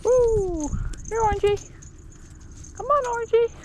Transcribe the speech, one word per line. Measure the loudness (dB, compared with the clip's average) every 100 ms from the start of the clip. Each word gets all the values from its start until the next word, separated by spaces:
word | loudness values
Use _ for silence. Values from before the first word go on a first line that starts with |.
Woo! | 4 4 4 2 0 -2 -4 -4 -6 -8 -6
Here, | 0
Orangey. | 0 2 2 0 -4 -18 -20 -20 -20 -20 -18 -18 -18 -18 -18 -12
Come | 0
on, | 2
Orangey. | 2 -4 2 4 2 0